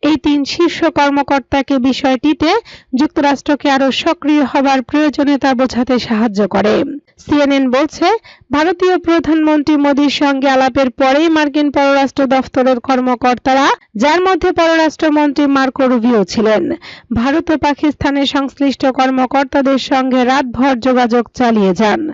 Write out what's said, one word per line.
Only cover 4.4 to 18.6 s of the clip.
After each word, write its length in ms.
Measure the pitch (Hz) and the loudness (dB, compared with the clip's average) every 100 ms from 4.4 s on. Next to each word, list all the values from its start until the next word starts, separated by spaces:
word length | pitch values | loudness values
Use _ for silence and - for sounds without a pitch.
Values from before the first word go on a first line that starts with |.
| 254 | 0
হবার 280 | 294 277 269 247 | 0 0 0 0
প্রয়োজনীয়তা 600 | 302 302 269 277 285 277 254 | 0 0 0 0 0 0 0
বোঝাতে 340 | 262 233 247 247 - | -2 -2 -2 -2 -2
সাহায্য 340 | 220 233 196 196 | -2 -2 -2 -2
করে। 200 | 196 202 220 294 277 _ _ | 0 0 0 -2 -8 _ _
সিএনএন 420 | - 294 285 277 262 254 | -2 0 2 2 0 0
বলছে, 300 | 302 - 349 440 - - _ 285 | -2 -2 0 0 -4 -20 _ -2
ভারতীয় 380 | 320 359 359 370 349 | 0 0 0 0 0
প্রধানমন্ত্রী 680 | 339 294 320 311 302 294 302 | 0 2 0 2 0 2 2
মোদীর 280 | 285 277 294 - | 2 2 0 0
সঙ্গে 280 | 285 269 277 | 0 0 0
আলাপের 340 | 262 262 254 262 - | 2 0 0 -2 0
পরেই 280 | 269 277 330 311 | 0 2 2 2
মার্কিন 320 | 294 285 294 285 | 0 0 -2 0
পররাষ্ট্র 460 | 277 277 277 - 269 | 2 2 0 -2 0
দফতরের 440 | 262 254 - 254 254 - | 0 0 -2 0 0 0
কর্মকর্তারা, 760 | 262 254 247 254 247 - 262 285 466 _ 208 | -2 0 0 0 -2 0 2 2 -2 _ -2
যার 180 | 285 330 370 | 0 2 0
মধ্যে 240 | 381 370 359 | 0 0 0
পররাষ্ট্রমন্ত্রী 880 | 330 320 320 - 320 302 294 277 285 277 | 2 2 0 0 0 2 0 0 0 0
মার্কো 280 | 269 - 262 | -2 0 0
রুবিও 300 | 247 226 233 190 | 2 2 2 0
ছিলেন, 300 | - 214 214 - 339 - - - 226 | 0 0 0 -2 -6 -12 -20 -6 -4
ভারত 280 | 247 302 320 | 0 -2 -2
ও 20 | 311 294 | -2 0
পাকিস্তানের 640 | 285 311 269 294 277 269 | 0 -2 -2 -2 -2 -2
সংশ্লিষ্ট 480 | 285 277 - | -2 -4 -2